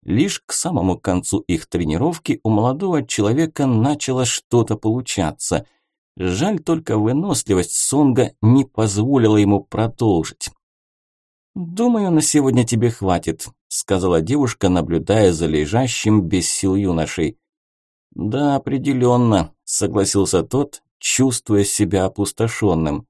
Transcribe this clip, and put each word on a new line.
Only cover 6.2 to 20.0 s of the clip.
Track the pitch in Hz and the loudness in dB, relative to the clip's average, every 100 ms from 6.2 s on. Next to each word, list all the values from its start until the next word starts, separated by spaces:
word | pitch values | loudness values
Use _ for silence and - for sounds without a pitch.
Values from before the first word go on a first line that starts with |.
| 90 90 170 208 | -4 -2 -2 -2
только | - 165 160 107 | -2 -4 -2 -2
выносливость | 107 135 196 156 - 95 90 | 0 0 -2 -4 0 0 0
Сонга | - - 135 147 123 123 - | -4 -2 2 2 2 0 0
не | 107 127 135 | 4 4 2
позволила | - 110 98 113 139 110 107 | -2 -2 0 0 4 4 4
ему | 101 101 | 4 2
продолжить. | - 110 113 - 117 90 80 - - _ _ _ _ _ _ _ _ _ _ | 0 -4 -4 0 0 2 0 -8 -14 _ _ _ _ _ _ _ _ _ _
«Думаю, | - 170 180 240 233 196 | -10 -10 -2 0 2 2
на | 160 | 2
сегодня | 151 151 135 123 | 2 2 4 2
тебе | 120 113 117 | 2 2 0
хватит», | 117 95 87 82 80 - _ _ | 0 0 0 -2 -8 -10 _ _
сказала | - - 98 92 85 | -10 -2 0 2 2
девушка, | 82 143 131 - 95 | 2 0 0 0 0
наблюдая | 90 73 82 80 107 101 | 2 0 -2 0 4 4
за | 80 82 | 2 0
лежащим | 76 76 110 131 - 107 107 | 0 0 0 -2 -2 2 2
без | 87 92 85 | 2 -2 -2
сил | - 98 | -2 0
юношей. | 95 98 82 78 - 78 - _ _ _ _ _ _ _ | 0 0 0 -2 -2 -4 -4 _ _ _ _ _ _ _
«Да, | - 104 123 143 139 | -8 -6 -2 0 0
определённо», | - 139 143 131 123 123 120 101 85 - | -2 -4 -2 0 2 4 4 2 0 -10
согласился | - - 101 90 | -8 -4 -2 0